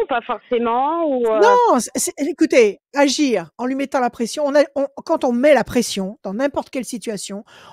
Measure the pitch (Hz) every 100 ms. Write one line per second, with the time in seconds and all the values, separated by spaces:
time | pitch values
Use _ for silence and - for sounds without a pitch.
0 | 427 240 226 220 - 240 233 240 277 339
1 | 320 262 233 220 427 494 466 269 - -
2 | - - 285 302 311 294 214 185 _ 277
3 | 285 247 285 208 156 - 254 269 277 277
4 | 240 240 226 - 285 294 294 285 269 -
5 | - 311 269 240 285 262 208 247 - -
6 | 190 233 202 202 285 302 - 269 226 226
7 | 233 202 - 202 - - -